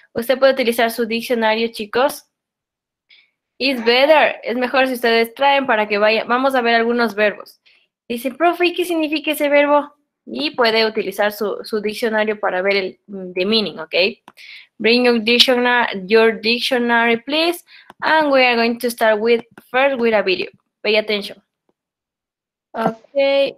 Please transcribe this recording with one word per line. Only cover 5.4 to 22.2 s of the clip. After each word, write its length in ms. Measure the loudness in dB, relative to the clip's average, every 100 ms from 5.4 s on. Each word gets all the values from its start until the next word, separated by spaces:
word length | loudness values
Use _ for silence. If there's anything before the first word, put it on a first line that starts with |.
| 2 2 2
para 220 | 0 0
que 100 | 2
vaya, 260 | 2 2 0
vamos 280 | 0 0
a 80 | 0
ver 140 | 2 2
algunos 400 | 2 0 -2 0
verbos. 440 | 0 -2 -12 _ _ _ _ _ -10
Dice, 220 | -8 -6
"Profe, 380 | 0 0 2 -2
¿y 60 | -2
qué 100 | -2
significa 460 | -2 -2 -2 -4
ese 180 | -2 2
verbo?" 420 | 2 4 2 0 _ _ _ -12
Y 240 | -6 -6
puede 340 | 0 2 2 0
utilizar 460 | -2 -6 -2 -2
su, 280 | -2 -6 -6
su 180 | -6 -6
diccionario 580 | -6 -4 -2 0 -2 -2
para 220 | -4 -2
ver 140 | 0 0
el, 240 | -4 -10 -16 -14 -8
the 120 | -4 0
meaning, 340 | 0 -2 -8
¿ok? 140 | -4 0 0 -4 -18 -20 -20 -20 -20 -4
"Bring 280 | 2 4 4
your 140 | 2
dictiona-, 680 | 2 0 0 0 2 0 -2 -6 0
your 340 | 2 2 0
dictionary, 760 | -2 -2 -2 -2 0 0 2 -2
please. 460 | -2 -2 -2 -4 -12 -20 -20 -6
And 300 | 0 2 2
we 120 | 4
are 120 | 4 2
going 220 | 0 -2
to 100 | -6
start 300 | 0 0 2
with, 220 | 2 0 -2 -20 -4
first 300 | 0 0 2
with 140 | 2
a 80 | 2
video. 260 | 0 -2 -6 -12 _ _
Pay 140 | 0 0
attention." 440 | 0 -4 -6 -14 _ _ _ _ _ _ _ _